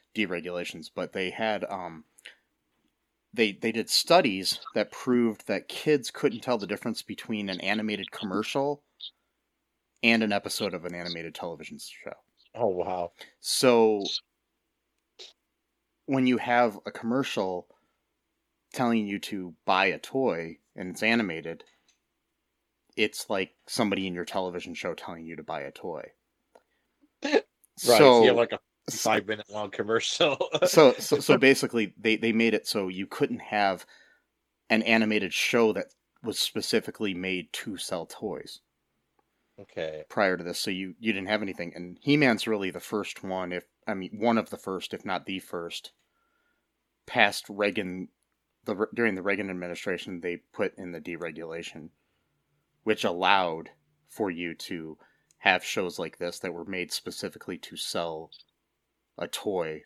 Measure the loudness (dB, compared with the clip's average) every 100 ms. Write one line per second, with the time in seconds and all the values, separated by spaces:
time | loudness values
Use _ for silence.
0 | _ -2 -2 -2 -4 -6 -6 -10 -12 -8
1 | -6 -4 -4 -2 -2 -2 -4 -6 -8 -10
2 | -18 _ -20 -20 _ _ _ _ _ _
3 | _ _ _ 2 2 2 -2 -2 0 0
4 | 6 6 6 0 -2 -6 -4 -2 -2 -4
5 | 0 2 2 0 -4 -4 -4 -6 2 2
6 | 0 -2 -2 -2 -2 -2 -2 -6 -6 -8
7 | -8 -12 -6 -6 -4 -4 -2 -2 -2 -4
8 | -6 -8 -4 -2 -2 -2 -2 -4 _ -16
9 | -16 _ _ _ _ _ _ _ _ _
10 | 2 4 2 0 -2 -4 -4 -6 -8 -10
11 | -8 -8 -10 -10 -10 -10 -14 -16 -16 -16
12 | -16 -16 _ _ _ -2 -2 0 -2 -4
13 | -6 -10 -20 _ -4 4 6 8 6 4
14 | -2 -6 -10 _ _ _ _ _ _ _
15 | _ -20 -20 _ _ _ _ _ _ _
16 | -2 2 4 4 4 4 4 2 -10 -6
17 | -2 0 0 -2 -2 -4 -8 _ _ _
18 | _ _ _ _ _ _ _ -2 2 2
19 | 0 -4 -6 -8 -8 -8 2 4 4 0
20 | -4 0 0 0 -6 -12 _ -10 -10 -2
21 | 2 2 0 -4 -8 -12 -14 _ _ _
22 | _ _ _ _ _ _ _ _ _ 0
23 | 0 0 -4 -4 -4 _ -8 0 0 0
24 | -2 -4 -4 -4 -4 -6 -10 -8 -8 -8
25 | -10 -12 -12 -14 -8 -8 -8 -10 -10 -10
26 | -12 _ _ _ _ _ _ _ _ _
27 | _ -8 2 2 2 _ _ -2 6 10
28 | 12 10 8 6 2 -2 _ _ -12 -2
29 | 0 2 0 -6 -6 -8 -6 -4 0 0
30 | 0 2 2 2 -2 2 4 8 8 8
31 | 0 0 4 6 8 6 2 0 -2 0
32 | 2 2 2 4 4 2 0 -2 -2 -4
33 | -6 -2 -2 -2 -4 0 2 0 -6 -20
34 | _ _ _ _ _ _ 0 0 4 4
35 | 4 0 0 -2 0 4 4 2 -4 _
36 | _ _ -8 -4 -4 -4 -2 -2 -2 -6
37 | -4 -4 -4 -4 -6 -10 -10 -10 -6 -8
38 | -8 -10 -8 -8 -12 -18 _ _ _ _
39 | _ _ _ _ _ -20 -14 -8 -6 -8
40 | -6 0 2 2 -4 -6 -4 -4 -6 -6
41 | -2 -2 0 -2 -2 -6 -10 -10 -12 -6
42 | 2 6 6 4 2 0 -2 -6 -6 -4
43 | -4 -8 -6 -6 -4 -6 -8 _ -8 -6
44 | -6 -2 2 2 0 -6 -6 -6 -6 -8
45 | -6 -6 -4 -8 -8 -10 -8 -10 -14 _
46 | _ _ _ _ _ _ _ _ _ _
47 | -4 2 4 2 -8 -2 -2 0 -4 -6
48 | -10 _ _ _ _ _ -6 -4 -4 0
49 | 0 0 -2 -2 -4 -6 -8 -8 -6 -6
50 | -6 -8 -6 -6 _ -4 -4 -4 -12 -10
51 | -10 -8 -8 -10 -10 -10 -10 -14 -18 _
52 | _ _ _ _ _ _ _ _ -2 0
53 | 0 2 4 4 2 -2 -10 -18 _ _
54 | _ -4 -4 -2 -6 -8 -8 -8 -10 -14
55 | _ _ _ _ 4 4 2 -4 -4 -4
56 | -8 -6 -8 -6 -8 -8 -8 -6 -6 -6
57 | -8 -8 -10 -10 -12 -12 -12 -10 -6 -4
58 | -4 -6 -12 -20 _ _ _ _ _ _
59 | _ -12 -10 -6 -4 -4 -4 -8